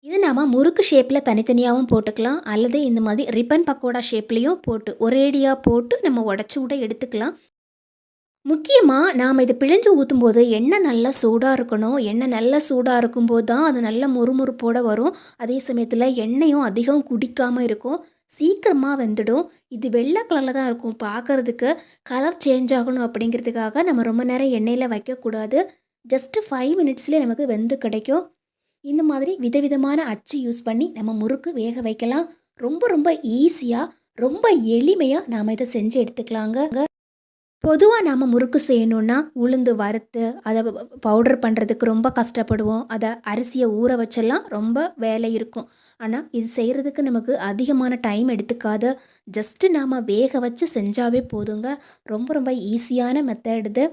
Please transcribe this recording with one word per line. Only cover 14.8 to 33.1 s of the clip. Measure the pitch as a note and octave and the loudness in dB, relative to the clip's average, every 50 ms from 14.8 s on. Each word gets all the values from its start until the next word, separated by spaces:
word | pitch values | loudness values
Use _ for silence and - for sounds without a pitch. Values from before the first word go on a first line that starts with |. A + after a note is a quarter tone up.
| B3 | 0
வரும். | A3+ G#3+ G#3+ A#3+ D#4+ F#4 - - - _ | 0 0 0 0 -2 -2 -4 -18 -20 _
அதே | _ A#3+ A3+ B3 C4+ C4+ | _ -6 -4 -4 -4 -2
சமயத்துல | - B3+ A#3+ A#3 A#3 B3 A#3 A#3+ C4 C4 | -2 -2 -2 -2 -2 0 0 2 0 0
எண்ணெயும் | B3 G#3+ A3 A#3+ C4+ D#4+ D#4+ C#4+ D4 | 0 -2 -2 0 2 2 4 4 2
அதிகம் | C#4 A3+ F#3+ A3 A#3+ B3 C#4 D4 C#4 C#4+ | 2 0 0 0 0 2 2 0 0 0
குடிக்காம | C4 A3+ B3 A#3+ A#3+ - C4 B3 A#3+ B3 | -2 -4 -4 -4 -2 -2 -2 0 0 0
இருக்கும். | B3 A#3 G#3+ G#3+ - B3 D4 F4 - _ _ _ _ | 0 -2 -2 -4 -4 -6 -6 -6 -8 _ _ _ _
சீக்கிரமா | _ - - D4 E4 G4+ G4+ - A4 F4+ C#4 C4 C#4 C#4+ C#4 | _ -8 0 2 2 2 2 2 2 2 2 2 0 0 -2
வெந்துடும். | B3 A3 G#3+ G#3+ G#3+ G#3+ A3+ C#4 F4 E4+ _ _ _ _ | -2 -2 -2 -2 0 0 0 0 0 -4 _ _ _ _
இது | - A3+ A3 B3+ | -14 -8 -6 0
வெள்ளை | G#3+ A#3+ A#3+ C#4 E4 G#4+ A#4 A4+ | 0 0 0 2 0 -2 0 0
கலர்ல | F4 D4 C4+ C4 B3+ | -2 -2 -2 -2 -2
தான் | C4+ C4+ | -2 -2
இருக்கும் | B3+ A#3 A#3+ A#3+ A#3 A3 - A3+ | -2 -4 -4 -6 -10 -8 -6 -8
பார்க்கறதுக்கு. | G#3 G#3 A#3 A#3+ B3+ C#4+ C4 B3 A#3+ A#3 A#3+ A#3+ B3+ E4 E4 - _ - _ _ | -8 -8 -8 -4 -2 -2 -2 0 -2 -4 -2 -2 -2 -2 -2 -6 _ -20 _ _
கலர் | - B3+ B3+ C4+ D#4+ F4 E4 - | -6 -4 -2 -2 -2 -2 -2 0
சேஞ்ச் | C#4+ C4 B3+ B3+ A#3+ C4+ | 0 2 2 2 0 0
ஆகணும் | B3+ A#3 B3 B3+ B3+ A#3+ A#3 | 0 0 -2 -2 -4 -4 -4
அப்படிங்கிறதுக்காக | A#3 G#3+ A3 A#3 A#3 A#3+ A#3+ A#3+ A3+ A#3 A3 A3 G#3+ C#4+ F4 | -4 -4 -4 -2 -4 -4 -4 -4 -6 -4 -6 -4 -2 -2 0
நம்ம | F#4 D#4 A#3 A#3 | 0 0 0 0
ரொம்ப | A#3 A3+ A#3 B3 | 0 0 0 0
நேரம் | B3 B3 B3+ C4+ C4+ | 0 -2 0 0 0
எண்ணெயில | B3+ A3+ G#3+ A3+ A#3+ B3 B3+ B3 A#3 B3 | 0 0 0 0 0 -2 -2 -2 -4 -6
வைக்கக்கூடாது. | A3+ - C4 B3+ B3+ A#3 G#3+ A3+ G#3+ G#3+ B3 C#4+ F#4+ - - _ _ _ _ _ _ A#3 C4 | -6 -8 -10 -8 -6 -6 -6 -6 -6 0 0 0 0 0 -6 _ _ _ _ _ _ -2 -2
just | C4+ C4+ - - G#4+ G#4+ - | -2 -2 -2 -4 -6 -4 -4
ஃபைவ் | C#4 B3+ B3+ C4+ E4 F#4+ E4+ C#4 C4 - - | -6 -4 -2 0 0 2 2 0 0 -2 -2
மினிட்ஸ்லயே | - D4 D#4 | 0 0 2
நமக்கு | C#4 A#3 A#3 A#3 D4 | 2 0 -2 -2 -2
வெந்து | B3+ A3+ G#3+ A3 A#3 C4+ C4+ | -2 -2 -2 0 -2 -2 -2
கிடைக்கும். | - A3+ G#3+ A3 G#3+ - C4+ E4 F4+ - _ _ _ _ _ _ _ _ _ _ _ C#4+ | -4 -4 -4 -4 -2 0 -2 -2 -2 -4 _ _ _ _ _ _ _ _ _ _ _ -2
இந்த | C#4+ D#4 D#4+ D4+ | 0 2 2 2
மாதிரி | C#4+ C4+ C#4 D4+ F#4+ F#4+ B3 | 0 0 -2 -4 -4 -2 -4
விதவிதமான | A#3+ A#3 C#4 C#4+ C#4+ C#4+ C4+ C4 C#4 C#4+ D4+ D#4+ B3+ G#3+ | 0 0 0 0 2 0 0 0 0 0 -2 -2 -2 -6
அச்சு | G#3 _ - - D4 B3+ | -8 _ -8 -8 -6 -4
யூஸ் | A#3 A#3 A#3 - | -4 -6 -6 -4
பண்ணி | A#3+ A3 A#3 D4 F4 D#4+ A3+ | -4 -2 -2 -2 -2 -4 -6
நம்ம | G#3 A3 A3+ G#3+ | -6 -6 -4 -2
முறுக்கு | G#3+ A3+ C4 C4+ - E4+ E4+ B3+ | -2 -2 -2 -4 -6 -8 -6 -4
வேக | A3 A#3 A#3 B3+ A#3+ | -6 -4 -6 -4 -6
வைக்கலாம். | A3 G#3+ A3 A#3 A#3 B3 D4 E4+ E4 - _ _ _ _ _ B3 | -6 -6 -4 -4 -2 -2 -2 -4 -4 -10 _ _ _ _ _ -6
ரொம்ப, | A#3+ D4+ E4+ A#4 A#4+ F#4+ | -6 -4 -2 0 0 2
ரொம்ப | D#4 D4 E4+ | 2 2 2